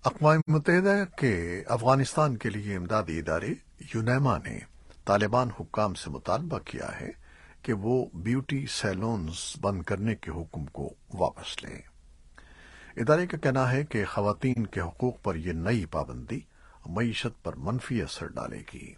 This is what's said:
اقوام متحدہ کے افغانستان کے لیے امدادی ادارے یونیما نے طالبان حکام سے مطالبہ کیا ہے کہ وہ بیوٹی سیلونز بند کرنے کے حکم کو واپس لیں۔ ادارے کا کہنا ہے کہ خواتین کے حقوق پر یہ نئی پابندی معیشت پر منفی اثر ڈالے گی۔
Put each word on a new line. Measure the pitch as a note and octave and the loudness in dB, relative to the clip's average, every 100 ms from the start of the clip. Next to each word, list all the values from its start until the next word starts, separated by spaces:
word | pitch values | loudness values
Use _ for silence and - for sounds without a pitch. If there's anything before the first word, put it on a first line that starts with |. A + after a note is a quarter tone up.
اقوام | - - D3+ D#3+ D#3 | 0 4 6 6 6
متحدہ | D#3 D3 F3 G3 G3+ G3 - | 2 6 4 6 4 0 2
کے | C#3 F#2+ E2+ F2 - | 2 2 0 -4 -2
افغانستان | A#2 A2+ C3+ C3 - D3+ A#2 | 2 6 6 4 4 2 2
کے | A#2+ | -2
لیے | G#2 G#2 F#2+ | -4 -2 -4
امدادی | F2+ G#2+ F2+ D#2+ | 0 0 0 -2
ادارے | D#2+ E2 G#2+ - - - - | 0 0 0 -6 -8 -20 -6
یونیما | A2+ A2 B2+ C#3 F#2+ | -2 2 4 4 2
نے | - - - - - - | -2 -10 -12 -20 -20 -12
طالبان | - G2+ G#2 A#2+ B2 - | 2 4 6 4 2 -2
حکام | F2+ - G#2+ | -6 0 0
سے | F2+ - | 0 -8
مطالبہ | C2+ - G2+ E3+ - | -8 -2 -2 -2 -6
کیا | - - - - | -6 -8 -8 -8
ہے | - - - - - - | -10 -12 -18 -20 -20 -14
کہ | - | -4
وہ | A2 G#2 B2+ - | -2 2 0 0
بیوٹی | E2 G2 B2+ C3 C#3 C3+ | -4 0 0 0 -4 -4
سیلونز | - G#2+ F#2 A2 A2+ D#2+ E2+ - - | -2 -2 0 0 -2 -2 -6 -10 -2
بند | G2 G2 | -2 -2
کرنے | E2 G2 G#2+ G#2+ | -2 0 0 -2
کے | - | -4
حکم | D#2 D#2+ - | -8 -8 -8
کو | C#2 - C#2+ - - | -8 -6 -8 -10 -14
واپس | F#2+ F2 - - - | 0 0 0 -12 -10
لیں۔ | - - - - - - - - - - - - - - | -12 -14 -18 -20 -20 -20 -20 -20 -20 -20 -20 -20 -16 -4
ادارے | A#2 D#3 F3 | 4 4 4
کا | D#3+ | 0
کہنا | D3 C3 C3 | 2 2 2
ہے | C3 | 2
کہ | D3 A2+ | 0 -2
خواتین | G2 - G#2 G2+ C3 A#2+ A2 | 0 0 0 2 0 0 -2
کے | - | -2
حقوق | E2+ - B2 - | -4 -2 -2 -2
پر | - E2 | -4 -2
یہ | E2 | -2
نئی | E2 F2 A#2 D#2 | -2 0 0 0
پابندی | D#2 C#2+ B1 A#1+ A#2 - - - - - | -2 -4 -6 -8 -8 -10 -20 -20 -18 -8
معیشت | F2 A#2 G#2+ A#2+ - | -2 -2 -2 -6 -6
پر | - - | -10 -6
منفی | C#2+ B2 - A#2+ | -4 -4 -2 -4
اثر | E2+ - D#2+ | -2 -6 -8
ڈالے | - A#1 G#1+ - | -8 -8 -10 -14
گی۔ | - - | -16 -16